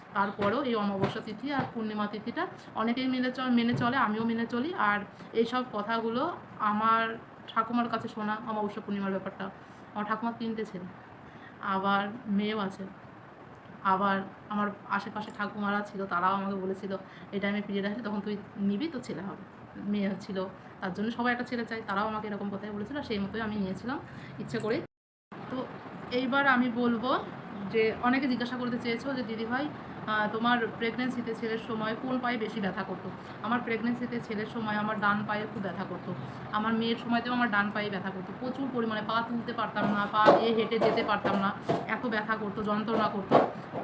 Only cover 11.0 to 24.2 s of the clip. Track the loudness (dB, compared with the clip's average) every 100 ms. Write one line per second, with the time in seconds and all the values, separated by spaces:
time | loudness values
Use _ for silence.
11 | -18 -18 -18 -16 -16 -6 -2 2 4 4
12 | 2 -4 0 2 2 0 -2 -4 -10 -12
13 | -16 -18 -18 -18 -18 -18 -18 -2 2 4
14 | 4 2 0 -8 -6 0 0 -2 -2 -2
15 | -2 -6 -6 -4 -4 -2 0 0 -2 -4
16 | -2 2 4 2 0 -2 -2 -2 -4 -6
17 | -8 -16 -8 -2 0 0 0 -2 -2 -2
18 | -4 -4 -2 -4 -6 -2 2 2 0 -4
19 | -6 -6 -6 -8 -12 -16 -16 -8 -2 0
20 | 2 -2 -4 -4 -4 -6 -16 -8 -6 -2
21 | -2 0 2 0 -2 -4 -4 -6 -2 0
22 | 0 -2 -4 -4 -4 -4 -6 -6 -6 -6
23 | -4 -2 -2 -2 -2 0 -2 -2 -4 -6
24 | -6 -12